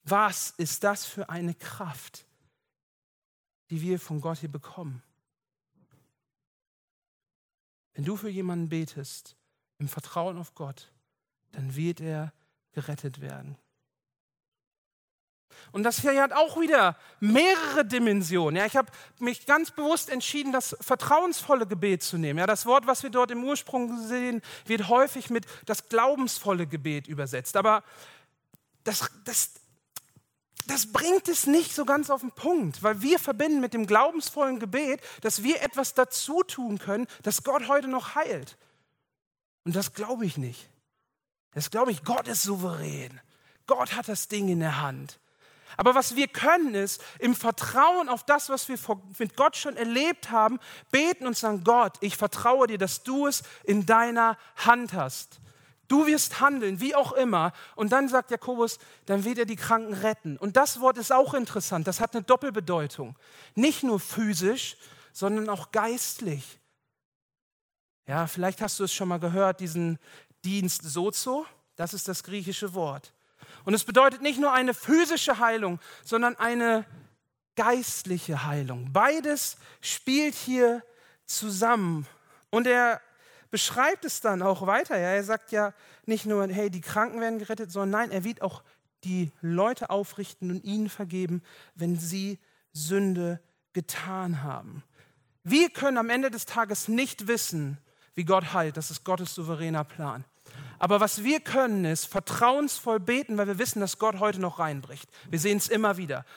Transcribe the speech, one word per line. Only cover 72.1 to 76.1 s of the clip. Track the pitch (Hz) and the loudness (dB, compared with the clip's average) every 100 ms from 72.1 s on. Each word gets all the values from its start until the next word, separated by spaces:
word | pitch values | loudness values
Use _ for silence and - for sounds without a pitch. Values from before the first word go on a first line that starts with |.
| 180 | -8
griechische | - 202 185 185 208 | -8 -8 -8 -8 -6
Wort. | 185 160 139 - _ _ _ - - - | -4 -6 -6 -14 _ _ _ -20 -10 0
Und | |
es | 208 | 0
bedeutet | - 240 269 262 | 4 8 8 6
nicht | 285 254 | -2 0
nur | 285 | 4
eine | 254 254 | 4 2
physische | - - 311 330 320 - 226 | -2 4 4 6 2 2 4
Heilung, | 233 226 202 175 - - | 4 2 0 -4 -8 -20
sondern | - | -2